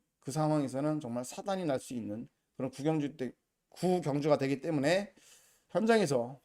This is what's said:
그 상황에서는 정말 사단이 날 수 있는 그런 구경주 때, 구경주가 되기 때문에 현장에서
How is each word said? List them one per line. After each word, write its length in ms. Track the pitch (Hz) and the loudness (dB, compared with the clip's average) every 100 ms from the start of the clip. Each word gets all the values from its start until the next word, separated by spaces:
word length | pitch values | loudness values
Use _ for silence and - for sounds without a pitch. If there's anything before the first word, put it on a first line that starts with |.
| _ _ | _ _
그 100 | - | -8
상황에서는 680 | 147 156 151 135 127 151 151 | 0 2 2 0 -2 -2 -2
정말 260 | 123 120 127 | -4 -6 -6
사단이 400 | - 196 190 165 | -8 -4 -2 0
날 140 | 131 | -2
수 140 | - | -4
있는 360 | 123 104 107 131 _ _ - | -8 -6 -8 -10 _ _ -8
그런 160 | 131 | -8
구경주 460 | 135 147 160 143 - | -2 0 0 -2 -4
때, 140 | 127 - _ _ _ | -8 -10 _ _ _
구경주가 680 | - 180 180 151 143 147 143 | -2 0 2 0 0 2 2
되기 240 | 135 139 | 2 -2
때문에 520 | 170 151 139 185 202 _ - - _ _ _ | 0 0 2 2 0 _ -20 -20 _ _ _
현장에서 720 | 175 220 226 165 135 120 139 | 0 4 4 4 2 0 -8